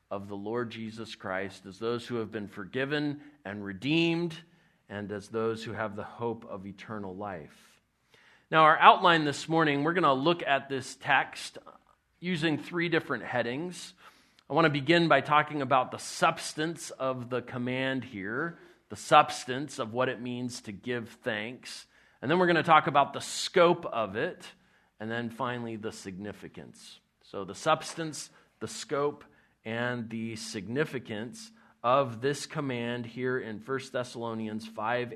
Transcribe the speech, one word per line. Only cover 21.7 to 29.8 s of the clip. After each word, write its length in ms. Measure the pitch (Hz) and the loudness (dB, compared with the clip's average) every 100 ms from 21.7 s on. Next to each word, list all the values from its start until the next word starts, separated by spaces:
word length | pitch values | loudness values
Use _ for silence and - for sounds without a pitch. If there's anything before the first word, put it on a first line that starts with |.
| - - _ _ _ | -16 -18 _ _ _
And 100 | 127 | 0
then 80 | 180 | 4
we're 80 | 175 | 6
gonna 160 | 170 | 4
talk 240 | 160 156 156 | 8 6 8
about 280 | 143 139 | 4 2
the 60 | 127 | -2
scope 640 | - - - 170 170 170 - | -8 -6 2 6 6 6 0
of 300 | 113 104 104 | -4 -2 -2
it, 280 | 175 - - - _ _ _ _ | -4 -6 -18 -20 _ _ _ _
and 120 | 110 | -6
then 200 | 117 117 | -4 -6
finally 460 | 117 127 123 117 113 | -4 -4 -4 -6 -8
the 160 | 113 | -8
significance. 1080 | - 98 92 104 98 82 87 64 - - - _ _ | -10 -12 -10 -10 -12 -16 -16 -18 -20 -20 -20 _ _
So 220 | _ 98 | _ -10
the 100 | 95 | -10
substance, 760 | 98 160 156 - - 160 147 - _ _ _ | -2 0 0 0 -8 -8 -10 -14 _ _ _
the 100 | 107 | -10
scope, 560 | - - 143 147 147 - _ _ _ | -10 -4 -2 -2 -4 -16 _ _ _
and 460 | 113 117 | -8 -4